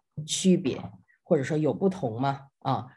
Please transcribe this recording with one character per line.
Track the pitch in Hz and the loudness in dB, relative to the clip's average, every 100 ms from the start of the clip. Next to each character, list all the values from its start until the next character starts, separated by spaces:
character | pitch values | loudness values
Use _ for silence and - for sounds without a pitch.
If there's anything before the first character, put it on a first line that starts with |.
| _ - 151 | _ -12 -6
区 | - 190 175 | 2 4 4
别， | 131 - - - _ _ | 2 -4 -8 -16 _ _
或 | - 160 | 0 0
者 | |
说 | 127 156 | 2 0
有 | 151 | 0
不 | - 190 | 0 0
同 | 190 123 110 | 0 -4 -2
吗？ | 139 139 - _ | -2 -4 -10 _
啊， | - 120 110 | -4 -4 -6